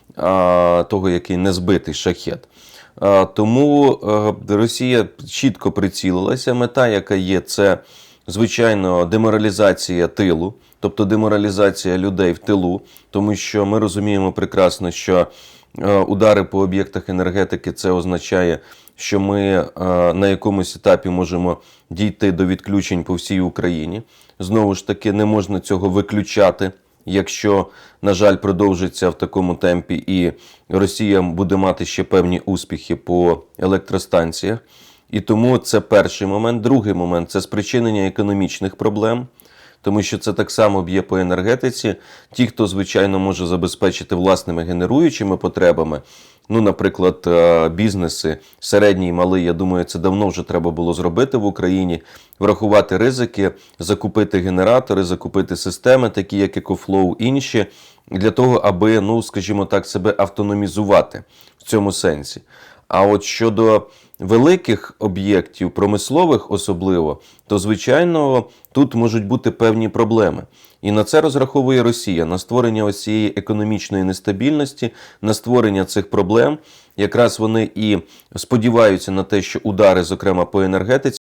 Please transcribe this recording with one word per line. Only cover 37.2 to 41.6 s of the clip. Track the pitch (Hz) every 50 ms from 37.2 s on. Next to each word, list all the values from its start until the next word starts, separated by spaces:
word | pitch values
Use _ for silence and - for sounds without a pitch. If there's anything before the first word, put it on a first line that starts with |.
| 85 -
це | - 95
спричинення | - - - 104 101 - - 120 117 113 107 101 95
економічних | 92 - - 101 101 98 98 92 - - - 95 95 -
проблем, | - - 107 104 104 110 113 120 123 123 - _ _ _ _ _ _ - - _ _
тому | - 101 101 107
що | 95 - 107
це | 92 - 107 92
так | - 101 -
само | - 120 110 104 98 95
б'є | 87 85 95 95
по | 90 - 95
енергетиці. | 92 90 87 90 92 92 113 127 127